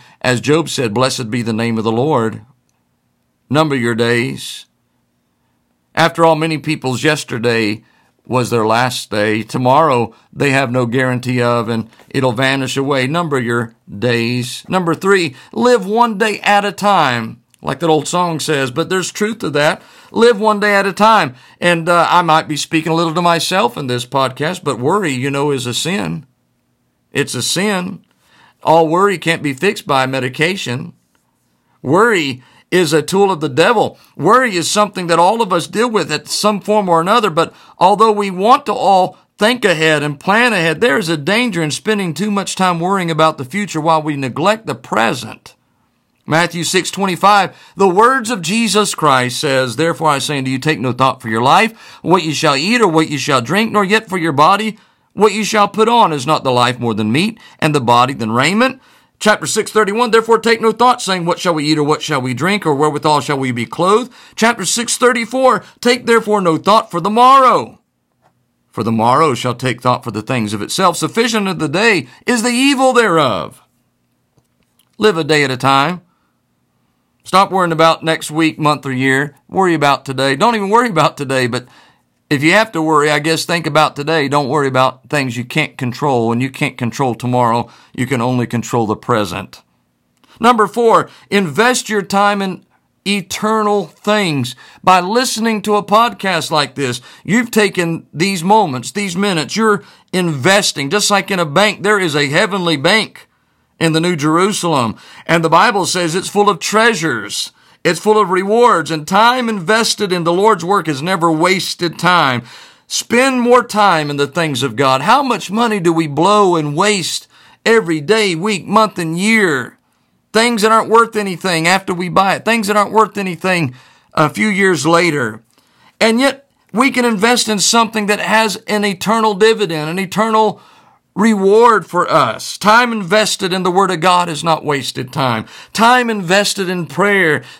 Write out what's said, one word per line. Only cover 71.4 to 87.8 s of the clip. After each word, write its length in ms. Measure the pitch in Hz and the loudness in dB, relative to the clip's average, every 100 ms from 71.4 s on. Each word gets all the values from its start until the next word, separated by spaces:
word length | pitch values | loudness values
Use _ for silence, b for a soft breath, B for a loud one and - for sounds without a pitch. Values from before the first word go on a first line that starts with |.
| 196 | -4
of 100 | 165 | -4
the 100 | 151 | -4
day 380 | 160 226 185 123 B - | -2 -2 -4 -6 B -4
is 160 | 240 | -2
the 60 | 233 | 0
evil 420 | 240 277 262 262 | 0 0 2 2
thereof." 680 | 240 220 165 139 95 62 - _ _ _ _ _ _ _ _ _ _ _ _ _ _ | 2 2 2 0 -2 -6 -14 _ _ _ _ _ _ _ _ _ _ _ _ _ _
Live 200 | 214 165 | 0 0
a 60 | |
day 180 | 147 156 | 0 2
at 80 | 143 | 2
a 60 | 127 | 0
time. 460 | 135 135 147 180 _ _ _ _ _ _ _ _ _ _ _ _ | 2 2 2 -4 _ _ _ _ _ _ _ _ _ _ _ _
Stop 280 | - 185 185 | 0 2 2
worrying 180 | 190 175 | 2 0
about 320 | 160 165 151 | 4 4 2
next 300 | 160 160 - | -2 -4 -4
week, 260 | 151 160 - | -2 -2 0
month, 260 | 151 135 | -2 -2
or 60 | 135 | -4
year. 460 | 127 135 135 143 - _ | -2 0 0 -2 -8 _
Worry 260 | 185 185 | -2 0
about 300 | 160 143 139 | 2 2 0
today. 300 | - 131 135 | -2 -2 -2
Don't 220 | 139 214 226 | 2 0 0
even 140 | 196 | 0
worry 180 | 220 247 | 0 2
about 280 | 160 156 - | 0 0 -2
today, 300 | 135 131 123 | -4 -2 -2
but 200 | 123 127 b b b b _ _ | -4 -10 b b b b _ _
if 140 | 143 | 0
you 80 | 156 | 2
have 220 | 196 220 | 2 2
to 100 | 165 | -2
worry, 300 | 160 156 151 | 2 2 2
I 80 | 147 | 0
guess 240 | 156 160 | 0 -2
think 200 | - 170 | -2 -4
about 300 | 156 147 151 | 0 2 0
today. 320 | - 147 160 139 | -2 -4 -2 0
Don't 220 | 143 139 | 0 0
worry 180 | 147 139 | -2 0
about 420 | 131 131 127 _ | 0 0 -2 _
things 280 | 147 131 117 | -4 -4 -6
you 80 | |
can't 340 | 120 160 143 - | -6 -4 -4 -4
control. 480 | 123 117 147 127 113 | -6 -4 -2 0 0
When 140 | 117 | -2
you 100 | 131 | -4
can't 260 | - 147 - | -4 -6 -4
control 380 | 120 - 135 | -8 -2 -4
tomorrow, 540 | 110 127 123 120 117 - B | -2 -2 0 2 0 -4 B